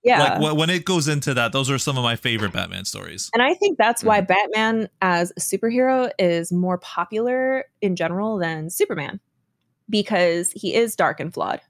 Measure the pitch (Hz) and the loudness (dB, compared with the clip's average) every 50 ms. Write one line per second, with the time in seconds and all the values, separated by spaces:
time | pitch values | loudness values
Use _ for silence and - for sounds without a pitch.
0 | _ 240 247 175 147 143 - 90 151 151 151 151 160 165 180 180 165 - 185 170 | _ 4 4 6 4 4 2 2 0 2 2 2 2 2 0 0 0 2 0 2
1 | 147 151 151 143 135 151 135 123 120 113 135 135 135 127 139 127 - - 139 131 | 2 2 0 0 0 0 0 2 0 0 0 0 0 0 0 0 0 -2 -2 0
2 | 123 120 117 110 - 127 117 110 107 98 85 98 95 87 90 95 95 - - - | 0 0 -2 0 0 -2 0 0 -2 -2 -2 -4 -6 -6 -8 -8 -8 -8 -8 -10
3 | - 85 78 - - - - 233 247 277 349 - 415 403 330 - 220 220 240 - | -12 -12 -10 -10 -10 -2 0 2 2 2 2 2 0 0 2 2 2 2 2 2
4 | - 220 214 208 190 185 185 196 208 - - 220 220 220 226 226 220 - _ _ | 2 2 4 4 4 2 2 2 2 0 0 0 0 2 0 0 -2 -4 _ _
5 | 190 185 180 170 175 180 - - - - - 196 - 226 233 247 254 262 262 262 | 2 2 2 2 0 -2 -4 -8 -6 -4 -4 -2 -2 0 2 2 2 4 4 2
6 | 254 240 - - 190 175 170 170 170 - 175 180 180 180 180 175 - - - - | 0 -2 0 2 2 2 2 2 -2 -2 0 0 0 0 -2 -4 -6 -8 -6 -6
7 | 175 - 214 214 226 247 254 254 254 262 262 262 262 - _ _ - 196 185 175 | -6 -4 -2 -2 0 0 0 0 0 0 -2 -2 -4 -8 _ _ -2 -2 0 0
8 | 170 165 170 185 208 220 220 202 175 165 160 156 156 165 - - 415 - 214 175 | -2 -2 -2 -2 -2 -2 -2 -2 -2 -4 -4 -4 -8 -8 -8 -10 -10 -8 -8 -8
9 | 143 - - 196 _ _ _ _ _ _ _ _ _ _ _ _ _ - 214 208 | -6 -8 -10 -14 _ _ _ _ _ _ _ _ _ _ _ _ _ -4 -4 -4
10 | 202 - 220 180 180 175 170 170 180 - - 208 - 190 - - 233 226 - - | -2 0 2 2 2 2 2 0 -2 -4 -6 -6 -6 -2 0 0 0 0 0 0
11 | 180 147 156 - 131 160 - - 82 95 117 - _ | 0 0 0 -2 -8 -8 -6 -6 -4 -4 -4 -6 _